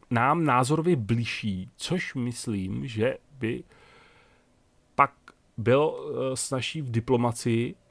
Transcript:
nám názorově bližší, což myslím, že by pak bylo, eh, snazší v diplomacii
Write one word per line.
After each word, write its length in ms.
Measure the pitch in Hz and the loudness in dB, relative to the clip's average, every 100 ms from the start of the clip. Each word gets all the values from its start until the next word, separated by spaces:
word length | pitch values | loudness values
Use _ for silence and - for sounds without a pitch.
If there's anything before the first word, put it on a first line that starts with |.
| _ | _
nám 360 | 117 127 160 156 | 2 4 4 4
názorově 500 | 123 127 156 165 170 | 4 4 2 2 2
bližší, 720 | 101 117 117 - 110 92 92 - | 2 0 -2 -4 -4 -4 -6 -10
což 400 | - 180 - 135 | -4 -2 -2 -4
myslím, 720 | 120 117 - 101 95 113 135 | -4 -4 -4 -2 -2 -4 -4
že 300 | 110 113 - _ 135 | 0 0 -2 _ -6
by 240 | 110 131 - - - - - _ _ _ _ _ _ _ _ - | -4 -4 -10 -20 -20 -20 -20 _ _ _ _ _ _ _ _ 2
pak 160 | 139 - - - _ - | 2 2 -20 -20 _ -4
bylo, 420 | 110 131 156 - 143 | 2 2 2 -2 -6
eh, 280 | 135 131 131 | -4 -4 -4
snazší 440 | - 131 120 160 | -4 -4 -4 -6
v 100 | 135 | -4
diplomacii 840 | 113 113 123 120 113 123 113 123 - _ | -2 2 2 2 -2 0 0 -2 -8 _